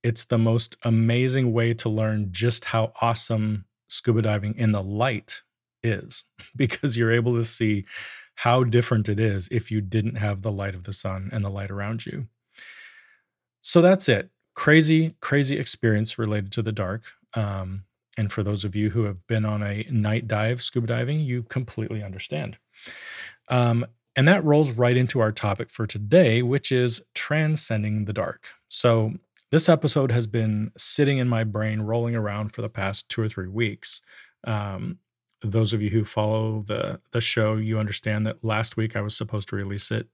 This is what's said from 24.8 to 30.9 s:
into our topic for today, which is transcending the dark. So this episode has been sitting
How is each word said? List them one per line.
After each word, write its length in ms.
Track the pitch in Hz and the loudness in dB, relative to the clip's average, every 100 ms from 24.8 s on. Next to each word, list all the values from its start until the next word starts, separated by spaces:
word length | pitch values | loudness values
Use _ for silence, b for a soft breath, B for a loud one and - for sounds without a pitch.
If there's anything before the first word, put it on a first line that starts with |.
| 120 123 | 4 4
into 220 | 123 131 | 2 2
our 120 | 107 | 0
topic 380 | 107 107 98 117 | 0 -2 -2 -6
for 160 | - 110 | -6 -4
today, 560 | 104 104 165 147 113 | -4 4 6 8 4
which 300 | 123 135 - | 2 0 2
is 320 | 127 123 117 - | 2 2 0 -4
transcending 920 | - - 151 156 151 - 110 107 107 104 | -6 -2 0 2 2 0 0 0 -2 -2
the 80 | |
dark. 360 | 101 85 82 - - _ | -4 -4 -6 -16 -20 _
So 460 | - 123 113 110 - _ _ _ | 2 4 4 2 -4 _ _ _
this 180 | 160 160 | 4 6
episode 420 | 160 151 151 135 | 4 4 2 2
has 160 | 117 113 | 2 0
been 440 | 117 110 107 107 - | 0 0 0 -2 -4
sitting 400 | - | -2